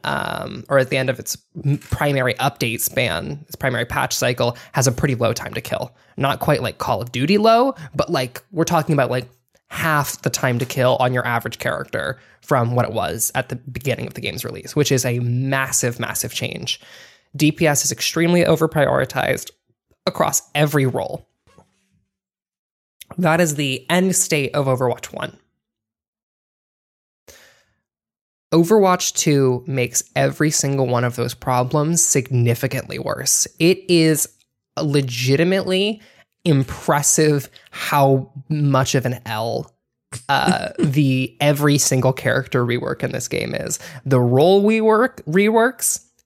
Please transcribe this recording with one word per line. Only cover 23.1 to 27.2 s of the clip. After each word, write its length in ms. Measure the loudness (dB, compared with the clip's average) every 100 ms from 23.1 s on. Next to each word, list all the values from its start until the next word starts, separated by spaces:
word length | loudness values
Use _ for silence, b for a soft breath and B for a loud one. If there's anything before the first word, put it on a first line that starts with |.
| -2
That 220 | 2 4
is 160 | 2 0
the 280 | -2 -4 0
end 260 | 0 2 0
state 380 | 0 0 0
of 120 | 0 0
Overwatch 460 | 0 0 -2 -8
one. 240 | -10 -10 -12 _ _ _ _ _ _ _ _ _ _ _ _ _ _ _ _ _ _